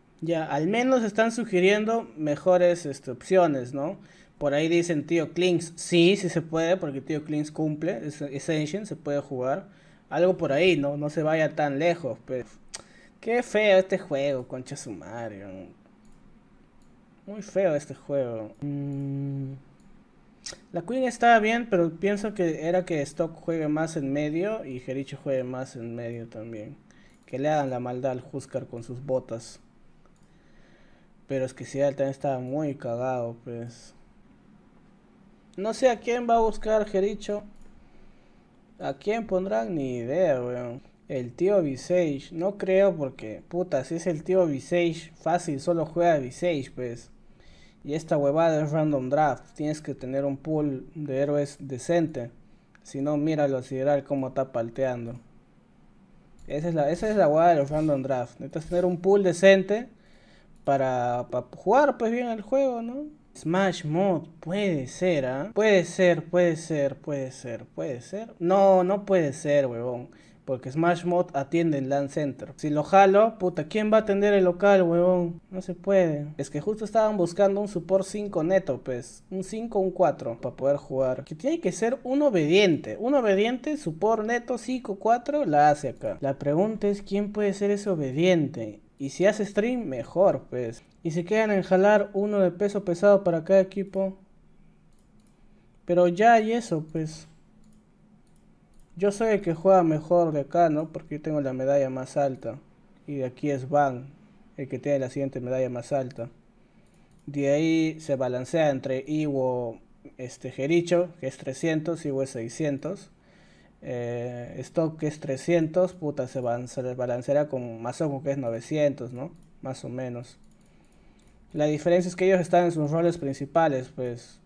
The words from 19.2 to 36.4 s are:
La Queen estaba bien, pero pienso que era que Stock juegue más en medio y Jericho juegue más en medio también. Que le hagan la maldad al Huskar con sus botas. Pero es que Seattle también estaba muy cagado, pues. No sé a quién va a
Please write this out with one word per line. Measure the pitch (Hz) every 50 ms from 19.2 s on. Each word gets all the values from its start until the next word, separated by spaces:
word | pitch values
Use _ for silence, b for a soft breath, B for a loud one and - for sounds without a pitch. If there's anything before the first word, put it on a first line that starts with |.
| 139 139 139 139 135 135 139 135 - - _ _ _ - - - - _ _ _ _ _ _ _ B B B B B _
La | - 170 170
Queen | 190 240 262 262
estaba | 247 233 - 233 240 233 226
bien, | 208 214 226 240 240 233
pero | 202 175 170 165 165 170
pienso | 202 196 208 202 208 214 214
que | - 180 165 156 135 156 165
era | 175 185 180
que | - 170 151
Stock | 143 - - - 165 160 165
juegue | - - - 165 160 156 151
más | 151 156 160 160 160 165
en | 139 135 139
medio | 147 151 151 151 165 185 214 220 220 -
y | 143 127 127
Jericho | - - 127 135 135 - 143 135
juegue | - 147 135 131 127
más | 123 127 127 135 131 -
en | 127 117 117 117
medio | 120 120 117 120 117 113 113
también. | 113 110 110 117 113 107 104 123 139 - b b b b b b b b b
Que | - - 127
le | 139 151
hagan | 156 151 143 135
la | 131 123
maldad | 123 123 123 127 131 135
al | 127 127 127 -
Huskar | - 135 - - - 127 - -
con | - 120 123
sus | - 123 123 139
botas. | 143 131 127 127 - 113 117 - - - - _ _ _ _ _ - - _ _ _ _ b b b b b b b b b b b b b b b b b b b b _ _ _
Pero | 139 135 131
es | 131 -
que | - 123
Seattle | - - 139 139 143 135
también | 139 139 135
estaba | 135 - - 143 135 127
muy | 127 127 135 151 156 147 135
cagado, | 147 - 123 117 120 127 131 127 123 120 117 117 117 -
pues. | 123 120 117 120 117 117 - - - - - - _ _ _ _ _ - _ _ - - - _ _ _ - _ _ _ _ _ _ _ _ - - - _ _ _ - -
No | 190 220 220
sé | - 262 254
a | 233 -
quién | - 240 233 247 240 233
va | 233
a | 233